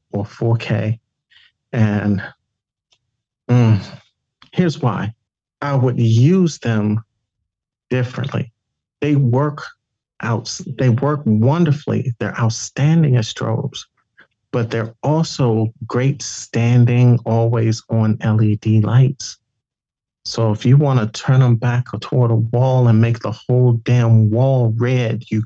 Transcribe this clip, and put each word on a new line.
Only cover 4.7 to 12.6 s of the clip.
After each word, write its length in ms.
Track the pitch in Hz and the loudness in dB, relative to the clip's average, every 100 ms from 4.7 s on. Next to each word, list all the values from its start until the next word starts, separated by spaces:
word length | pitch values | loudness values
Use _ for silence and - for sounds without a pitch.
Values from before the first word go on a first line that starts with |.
| - | 0
why. 340 | - 92 98 - _ _ _ - | -2 -2 -6 -10 _ _ _ -10
I 140 | 143 139 | -4 0
would 240 | 127 120 | 0 2
use 580 | 113 113 135 190 170 - | 2 4 4 4 0 -2
them 440 | 120 107 104 107 - _ _ _ _ _ _ _ - | -4 -2 -2 -4 -6 _ _ _ _ _ _ _ -6
differently. 640 | 127 123 - - - - _ _ _ _ - | -4 -4 -6 -6 -6 -8 _ _ _ _ -6
They 160 | 147 143 | -2 2
work 440 | 127 127 147 147 - - _ _ _ - | 2 0 -2 -4 -14 -20 _ _ _ -10
out, 360 | 104 113 - - - 131 | -6 -6 -6 -12 -12 -4
they 100 | 135 | 0
work 320 | 113 143 147 113 | 0 0 -2 0
wonderfully. 880 | 107 117 160 170 143 - 107 120 117 | 0 2 2 0 -2 -4 -6 -4 -6
They're 180 | 104 - | -6 -2
outstanding 800 | 117 113 | -4 -4